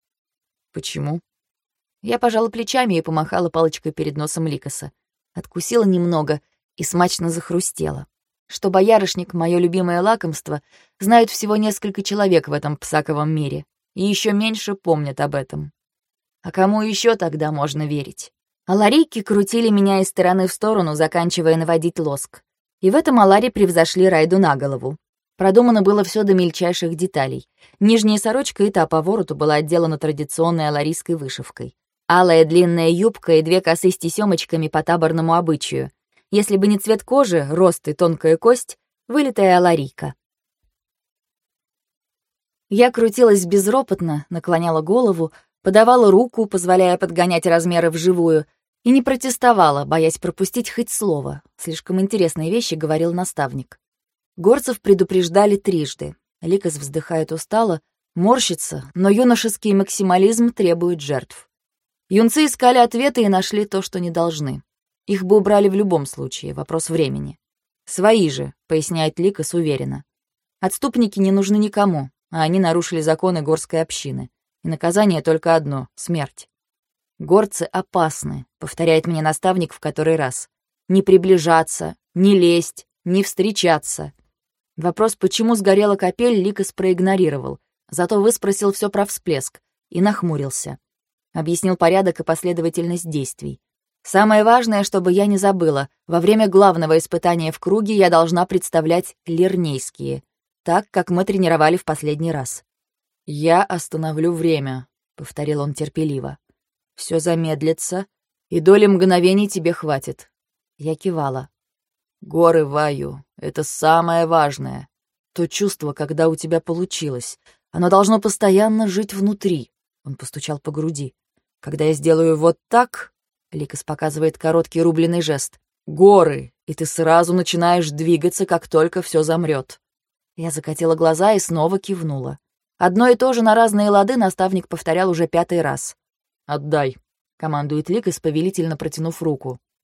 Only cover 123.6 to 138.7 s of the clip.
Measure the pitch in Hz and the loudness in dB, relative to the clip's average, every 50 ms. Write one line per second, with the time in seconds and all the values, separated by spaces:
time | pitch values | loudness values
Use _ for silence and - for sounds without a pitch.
123.6 | 147 135 - 143 - - 151 - - 156 143 151 156 160 151 - - 160 160 165 | -10 -10 -12 -12 -10 -10 -8 -6 -6 -6 -4 -2 -2 -2 -2 -2 -2 0 2 0
124.6 | 160 - - 165 165 175 160 160 165 170 175 175 160 151 151 135 - - _ _ | 0 0 0 0 0 2 2 2 0 0 0 -2 -2 -2 -4 -4 -6 -10 _ _
125.6 | _ _ _ _ - - 151 151 185 202 202 196 170 156 143 135 131 123 _ _ | _ _ _ _ -16 -8 2 6 8 8 8 8 6 4 2 -4 -8 -14 _ _
126.6 | _ - 156 - 165 151 - - 165 160 165 170 175 165 175 185 175 - - 170 | _ -12 -8 -8 -8 -6 -2 0 2 4 6 4 4 4 2 0 0 -2 -2 0
127.6 | 170 170 175 180 165 151 147 147 160 165 170 156 147 180 - - 196 - 180 170 | 2 2 2 2 0 -2 -4 -4 0 0 2 2 2 0 -2 -2 -4 -2 -2 -2
128.6 | - - - 160 147 165 - 185 175 - - 160 156 151 165 165 175 156 151 135 | -2 0 0 2 2 2 -2 -4 -6 -2 -2 -2 0 0 0 -2 -2 -2 -4 -4
129.6 | 127 - - _ _ _ _ _ _ _ _ _ _ _ _ - 165 170 - 160 | -6 -10 -16 _ _ _ _ _ _ _ _ _ _ _ _ -12 -10 -8 -8 -8
130.6 | - - 156 - 165 165 165 160 165 160 160 156 185 208 220 196 - - 165 160 | -8 -8 -6 -2 0 0 0 2 2 2 2 4 4 4 2 2 0 -2 -2 0
131.6 | 151 170 190 196 - - 196 175 165 156 143 135 127 135 143 - _ _ _ _ | 0 0 0 -2 -4 -4 -8 -6 -6 -6 -6 -8 -8 -10 -12 -14 _ _ _ _
132.6 | _ _ _ - 180 180 180 202 240 247 247 - 262 262 254 233 226 220 214 226 | _ _ _ -2 -2 0 2 4 4 4 4 4 2 0 0 2 2 4 4 4
133.6 | 233 226 208 208 208 208 202 202 202 196 262 247 220 185 180 - 190 185 190 185 | 4 2 2 2 2 4 4 4 4 2 0 0 0 -2 0 -2 -2 -2 -2 -4
134.6 | 175 - - 165 - - 160 175 185 190 175 160 170 156 - 170 170 - 175 170 | -6 -6 -10 -8 -4 -2 -2 0 0 0 0 -2 -2 -2 0 -2 -2 0 -2 -2
135.6 | 156 147 135 135 - - - _ _ _ _ _ _ _ _ _ _ - 143 147 | -2 -2 -4 -6 -8 -12 -14 _ _ _ _ _ _ _ _ _ _ -8 -8 -8
136.6 | 143 147 151 151 139 135 127 _ _ _ _ _ _ _ _ - - 156 151 147 | -6 -2 -2 0 0 -2 -4 _ _ _ _ _ _ _ _ -10 -8 -6 -4 -4
137.6 | 143 143 151 151 151 - 180 233 226 190 165 - - 165 147 156 165 185 190 - | -4 -4 -4 -6 -4 -2 -4 -4 -2 -4 -6 -4 -4 -4 -2 -2 -2 -2 -2 -2
138.6 | 165 165 | -4 -4